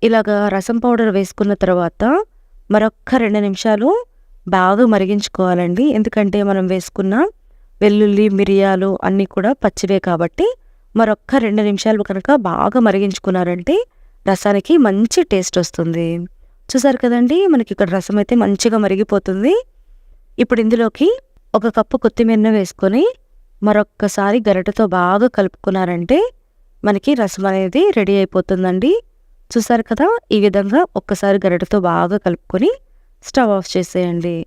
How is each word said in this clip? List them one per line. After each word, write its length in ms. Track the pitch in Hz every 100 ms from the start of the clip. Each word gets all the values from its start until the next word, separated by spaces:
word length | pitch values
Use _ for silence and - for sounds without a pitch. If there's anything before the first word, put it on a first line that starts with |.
| 226
ఇలాగా 300 | 226 208 208 208
రసం 240 | 196 185 233
పౌడర్ 260 | 240 240 220 190
వేసుకున్న 360 | 190 - 202 202
తర్వాత 400 | 190 180 170 _ 220 320 440 _ _ - _
మరొక్క 360 | 208 220 - - 254
రెండు 160 | 226 208 202
నిమిషాలు 440 | 190 226 214 247 427 494 _ _ - - 185
బాగా 280 | 185 202 240
మరిగించుకోవాలండి. 880 | 214 190 208 - - 185 175 175 175 285 240
ఎందుకంటే 420 | 214 214 202 208 202
మనం 160 | 196 185
వేసుకున్న 420 | 185 180 - 190 208 359 - _ _ _ -
వెల్లుల్లి, 440 | 208 208 214 202 214 196
మిరియాలు 500 | 196 196 196 190 196 190 -
అన్నీ 180 | 196 190 -
కూడా 160 | 196 277
పచ్చివే 360 | 208 - 190 196 190
కాబట్టి 400 | 170 170 - 392 508 _ _ _ -
మరొక్క 320 | 226 208 - 269 226
రెండు 180 | 208 208
నిమిషాలు 380 | 202 226 220 202
కనుక 260 | 190 - 285 190
బాగా 320 | 170 185 233 226
మరిగించుకున్నారంటే 880 | 196 202 185 - 185 175 175 175 349 494 _ - _ -
రసానికి 440 | 190 208 202 - 330 240
మంచి 360 | 196 226 - 339
టేస్ట్ 280 | 196 185 -
వస్తుంది. 480 | 170 - 165 165 165 170 175 - - _ _
చూసారు 260 | 269 262 262 240
కదండి, 320 | 240 240 320 392
మనకి 200 | 285 220 196
ఇక్కడ 140 | 190 190
రసం 220 | 175 208
అయితే 140 | 202 247
మంచిగా 360 | 202 196 240 220 208
మరిగిపోతుంది. 680 | 190 214 202 - 190 226 415 508 _ _ - _ - _ -
ఇప్పుడు 180 | 240 220 220
ఇందులోకి 440 | 226 226 - 311 494 _ _ _ 214
ఒక 60 | 220 220
కప్పు 160 | 214 254 233
కొత్తిమీరను 460 | - 226 226 214 220
వేసుకొని 460 | 185 - 190 220 403 508 _ _ _ _ 202
మరొక్కసారి 720 | 208 208 _ 208 - 202 226 214
గరిటెతో 360 | 185 185 202 214 180
బాగా 300 | 180 196 247 -
కలుపుకున్నారంటే 800 | 190 - - 190 180 175 175 285 453 - _ _ _ _ 208
మనకి 240 | 202 - 285
రసం 240 | 208 - 196
అనేది 300 | 190 190 208 392 330
రెడీ 160 | 196 202
అయిపోతుందండి. 720 | 190 185 180 190 185 180 233 427 - _ _ _ _
చూసారు 300 | - 214 233 220
కదా, 160 | 220 320 466 _ 214
ఈ 20 |
విధంగా 360 | 208 196 196 240 359 -
ఒక్కసారి 380 | - 202 196 196
గరిటెతో 340 | 190 175 185 208 180
బాగా 300 | 170 175 202
కలుపుకొని 460 | 190 170 _ 185 277 523 _ _ _ _ -
స్టవ్ 240 | - 240 196
ఆఫ్ 100 | 180
చేసేయండి. 600 | 185 180 185 180 170 170 170